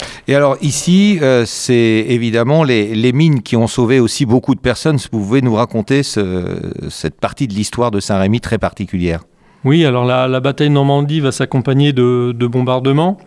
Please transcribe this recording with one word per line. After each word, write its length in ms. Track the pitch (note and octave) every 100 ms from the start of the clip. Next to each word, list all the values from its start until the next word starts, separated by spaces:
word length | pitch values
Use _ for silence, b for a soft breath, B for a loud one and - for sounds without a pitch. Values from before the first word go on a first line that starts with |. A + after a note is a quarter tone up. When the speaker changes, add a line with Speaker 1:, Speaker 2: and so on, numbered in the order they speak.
| B B -
Speaker 1:
Et 80 |
alors 220 | C#3 C#3+ C3+
ici, 580 | D3 - - F#3 G#3 F#3
euh, 220 | C3+ B2 A2+
c'est 580 | - - A#2+ A2+ A2 G#2+
évidemment 560 | A#2+ A#2 A2+ A#2 D#3
les, 300 | D3 A#2 G#2 A2
les 160 | B2
mines 280 | B2+ D#3+ C#3
qui 140 | -
ont 140 | A#2+ A2+
sauvé 320 | - A#2 C3
aussi 260 | A2+ - B2+
beaucoup 300 | B2 - C3
de 40 |
personnes. 360 | B2+ A2+ D#3+ C#3+ -
Vous 80 | A2
pouvez 220 | G2 C3+
nous 120 | B2+
raconter 480 | A2 A#2+ A2+ G2+ C3+
ce, 420 | C#3 G#2+ F#2+ F2+ F2+ F2+ - - -
cette 320 | - D#2+ -
partie 260 | A#2+ - C3
de 80 |
l'histoire 380 | G2+ G#2 - A#2+
de 80 | G2+
Saint-Rémy 400 | - G2 F#2+ A#2
très 180 | - A2
particulière ? 640 | F2+ - F#2+ F#2 F2 E2 - b b b
Speaker 2:
Oui, 200 | C3 D#3+
alors 200 | D3+ B2
la, 240 | B2 B2+ C3
la 100 | B2+
bataille 300 | C3+ C3+ D3
de 60 |
Normandie 440 | C#3+ C#3 C#3 C#3+ D#3
va 140 | C#3
s'accompagner 600 | - C3+ C3+ C#3 C3+ D3
de, 400 | B2+ B2 B2 B2 A#2+
de 100 | A#2+
bombardements. 720 | B2+ B2 B2+ C3 C#3+ F3 G3+